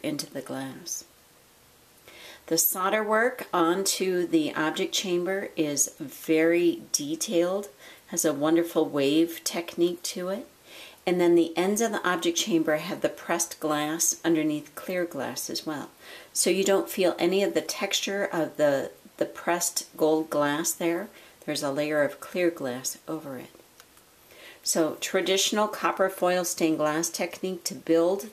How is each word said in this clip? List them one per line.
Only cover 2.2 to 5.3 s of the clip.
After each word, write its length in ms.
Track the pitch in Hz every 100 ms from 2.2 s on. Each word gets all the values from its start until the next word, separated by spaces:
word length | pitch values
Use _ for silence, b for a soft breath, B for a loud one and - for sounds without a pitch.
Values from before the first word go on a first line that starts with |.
| B B -
The 120 | 165
solder 440 | - 190 190 214
work 460 | 214 220 247 - -
onto 760 | 180 165 185 196 - 190 180 170
the 280 | 165 147
object 380 | - 156 165 175
chamber 560 | - 190 175 180